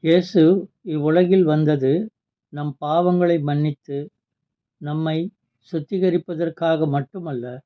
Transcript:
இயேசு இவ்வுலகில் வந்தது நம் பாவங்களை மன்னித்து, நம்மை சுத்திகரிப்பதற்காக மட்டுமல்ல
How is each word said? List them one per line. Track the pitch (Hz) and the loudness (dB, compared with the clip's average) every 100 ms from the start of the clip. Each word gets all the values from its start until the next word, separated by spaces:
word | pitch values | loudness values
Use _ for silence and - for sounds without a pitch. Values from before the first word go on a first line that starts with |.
இயேசு | 160 175 180 185 160 190 - _ | 4 2 2 4 4 4 -2 _
இவ்வுலகில் | - 151 147 165 180 190 | -8 -2 2 2 4 4
வந்தது | 165 151 151 151 131 160 220 _ _ _ _ | 4 2 2 2 0 0 -4 _ _ _ _
நம் | 147 147 139 | -10 -10 -8
பாவங்களை | 147 160 180 180 175 170 | -2 0 2 2 2 0
மன்னித்து, | 147 147 151 147 - 139 151 _ _ _ _ _ _ _ | 0 0 -2 -4 -10 -10 -10 _ _ _ _ _ _ _
நம்மை | 147 156 160 160 180 _ _ _ _ | -8 -4 -2 -4 -6 _ _ _ _
சுத்திகரிப்பதற்காக | 165 156 190 185 175 175 160 170 - 165 160 151 | -8 -6 -2 0 0 -4 -6 -6 -2 -2 0 0
மட்டுமல்ல | 139 135 196 170 131 123 127 | -2 -4 -10 -10 -8 -10 -14